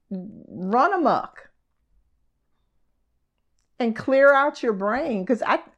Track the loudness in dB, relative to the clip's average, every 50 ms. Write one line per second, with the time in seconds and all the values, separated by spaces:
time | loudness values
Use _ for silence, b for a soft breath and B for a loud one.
0 | _ -12 -12 -12 -12 -14 -18 -20 -20 -16 -12 -8 -4 0 2 2 2 2 2 2
1 | 2 2 0 0 -4 -8 -16 -20 -20 -20 _ _ _ _ _ _ _ _ _ _
2 | _ _ _ _ _ _ _ _ _ _ _ _ _ _ _ _ _ _ _ _
3 | _ _ _ _ _ _ _ _ _ _ _ _ _ _ _ -4 -4 -4 -4 -4
4 | -2 0 4 6 6 6 6 6 2 0 -2 -4 -4 -4 -2 -2 -2 -2 -2 -2
5 | -4 -4 -4 -4 -2 -2 -2 -2 0 -2 -2 -2 -4 -8 _